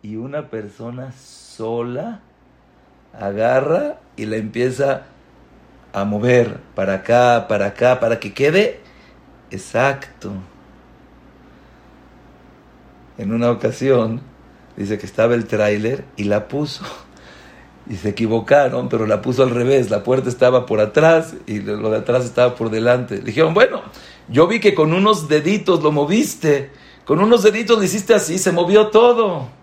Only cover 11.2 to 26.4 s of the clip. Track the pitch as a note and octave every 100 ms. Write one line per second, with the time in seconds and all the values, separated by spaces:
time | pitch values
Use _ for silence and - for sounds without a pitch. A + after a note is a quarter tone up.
11.2 | - _ - - _ _ _ - - -
12.2 | - - - _ _ _ - - - -
13.2 | G2+ A2+ A#2+ A2+ A2+ - C3+ B2+ A2+ A#2
14.2 | - - - - - - G2+ G#2+ - -
15.2 | A2+ A#2+ G2+ G#2+ G#2 G#2 A2 C3+ - -
16.2 | G2+ G#2 - C#3 D3 - - - - -
17.2 | - - - - - - - F#2+ G#2 G2
18.2 | A2+ A2+ - C#3+ C3+ B2 B2 A#2 A2 G#2
19.2 | B2 A#2+ B2+ A#2 A#2+ C#3 A2 G#2 A2+ C3
20.2 | B2+ B2 B2+ B2+ B2 G#2+ G#2+ D3+ D#3+ E3
21.2 | E3 - - G#2 G2 G#2+ A2 G#2+ G2+ B2
22.2 | A#2+ - B2 B2 A2+ A2 A#2 B2 B2 G2+
23.2 | B2+ A2 D#3+ E3+ C4 - - - - -
24.2 | - B2 E3+ A3+ G#3 F#3+ D#3 F3 G3+ G3+
25.2 | D3+ D3+ C#3+ G#3 G3 E3+ D3+ D3+ D3 G#3
26.2 | D4 -